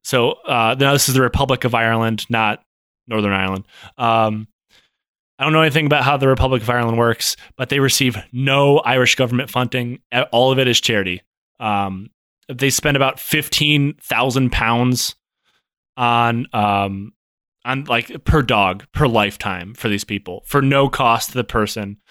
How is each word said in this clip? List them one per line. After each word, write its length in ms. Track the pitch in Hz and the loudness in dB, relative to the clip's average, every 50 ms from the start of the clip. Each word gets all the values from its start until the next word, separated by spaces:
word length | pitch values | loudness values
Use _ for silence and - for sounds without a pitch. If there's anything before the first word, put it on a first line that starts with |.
So, 300 | - - 135 127 117 139 - - - | -6 -2 0 0 0 0 -2 -4 -6
uh, 280 | - 139 120 113 113 127 131 | -2 0 0 2 0 2 2
now 160 | 139 139 143 | 2 2 4
this 140 | 139 - - | 2 2 2
is 40 | 127 | 2
the 60 | 131 | 2
Republic 440 | 131 120 - - 139 131 131 123 - | 2 2 0 0 0 0 0 -2 0
of 100 | 120 113 | 0 0
Ireland, 500 | 117 113 113 113 113 113 113 113 107 - - | 2 2 2 2 2 0 0 -2 -4 -4 -2
not 320 | 120 113 110 104 107 - _ _ _ _ _ _ _ _ _ | -2 0 0 0 -2 -4 _ _ _ _ _ _ _ _ _
Northern 260 | - 113 110 104 101 | -6 -4 -2 0 0
Ireland. 340 | 98 95 95 95 95 95 - _ - - - - - - | 0 0 -2 -2 -4 -6 -8 _ -20 -20 -20 -20 -8 -4
Um, 500 | 123 117 113 113 110 110 107 107 107 - _ _ _ _ _ _ _ _ _ _ _ _ _ _ _ _ _ - | 0 0 2 2 2 0 -2 -6 -10 -14 _ _ _ _ _ _ _ _ _ _ _ _ _ _ _ _ _ -6
I 60 | 135 | -2
don't 80 | 156 | 0
know 80 | 156 156 | 2 2
anything 260 | 160 156 131 160 156 | 2 2 2 0 2
about 180 | 143 147 143 127 | 2 2 2 2
how 120 | 139 143 | 2 2
the 120 | 135 135 135 | 2 2 2
Republic 340 | 131 127 131 131 131 120 | 4 4 2 2 0 0
of 80 | 107 120 | 0 0
Ireland 260 | 123 123 117 117 113 | 0 0 0 0 2
works, 400 | 117 117 117 113 - - - - - - - _ | 2 2 2 2 0 -2 -4 -6 -6 -12 -20 _
but 120 | - 127 - | -10 -6 -2
they 120 | 139 143 | 0 0
receive 360 | 135 131 - - 139 123 113 98 - - | 2 2 2 2 2 0 0 -4 -10 -10
no 460 | - 123 135 135 139 139 143 143 143 156 | -6 -4 0 2 2 4 4 6 4 4
Irish 360 | - 120 131 131 123 120 - | 2 2 2 2 2 2 2
government 340 | - 131 117 123 123 123 - | 2 0 0 0 -2 -4 -4
funding. 500 | - 123 127 120 - 127 120 120 123 - _ _ | -2 -2 -2 -2 -4 -6 -6 -6 -10 -12 _ _
A-, 120 | 120 123 139 - | -4 -2 -2 0
all 200 | - 117 127 131 | 2 2 4 4
of 60 | 131 131 | 4 2
it 100 | 131 123 | 2 2
is 120 | 117 - | 2 0
charity. 400 | - - 113 104 95 92 90 90 - _ _ _ _ _ _ - | 0 0 0 0 -2 -2 -6 -8 -12 _ _ _ _ _ _ -8
Um, 520 | 120 107 104 101 101 95 95 92 104 - _ _ _ _ _ _ _ - | -4 -2 -2 -2 -2 -4 -6 -10 -12 -16 _ _ _ _ _ _ _ -16
they 220 | 135 123 143 135 | -6 -2 -2 -2
spend 260 | - - - 151 139 | 0 0 0 0 2
about 240 | 135 135 135 143 - | 2 0 0 -2 -4
fifteen 720 | - - - 156 143 - - - 151 147 151 143 143 143 - - | -4 -2 -2 -2 -2 -2 -2 0 2 2 2 2 0 0 -4 -8
thousand 520 | - - - 113 123 135 120 135 131 123 | -10 -6 -2 -2 0 0 0 0 0 0
pounds 640 | - - 113 113 117 120 123 127 123 117 - - - _ _ _ _ _ _ _ _ _ _ _ _ _ _ _ _ 131 | 0 0 0 2 2 2 2 2 0 -2 -4 -6 -8 _ _ _ _ _ _ _ _ _ _ _ _ _ _ _ _ -2
on, 480 | 123 120 120 120 117 117 117 117 - - - | 0 2 2 2 2 2 0 -2 -4 -4 -2
um, 580 | 110 104 104 101 101 101 98 98 98 101 113 - _ _ _ _ _ _ _ _ _ - | 0 0 2 2 0 -2 -2 -6 -8 -12 -14 -18 _ _ _ _ _ _ _ _ _ -6
on, 200 | 120 131 135 143 | -6 -6 -6 -4
like, 400 | 156 120 117 - - - - - | -2 -2 -2 -2 -6 -12 -4 -2
per 160 | - - 156 | 2 2 2
dog, 460 | 127 - 120 104 98 92 92 101 - _ | 2 2 2 2 2 2 0 -4 -10 _
per 140 | - - 151 | -4 -2 0
lifetime 680 | 127 113 110 104 101 - - - 104 92 90 87 98 120 | 2 2 2 0 0 -4 -6 -8 -8 -8 -8 -10 -14 -12
for 140 | - - 113 | -8 -4 -4
these 140 | 101 101 - | -4 -4 -4
people, 380 | - 104 98 - - 90 - - | -6 -8 -8 -8 -12 -14 -14 -8
for 160 | - - 143 | -2 -2 0
no 260 | 135 135 139 139 139 135 | 2 2 4 2 2 2
cost 400 | - - 135 117 117 117 - - | 0 0 2 2 2 2 -2 -4
to 60 | - | -6
the 100 | 127 113 | -6 -6
person. 540 | - - 113 107 104 - 113 104 98 104 - _ _ | -2 -2 -2 -2 -2 -4 -8 -10 -10 -12 -16 _ _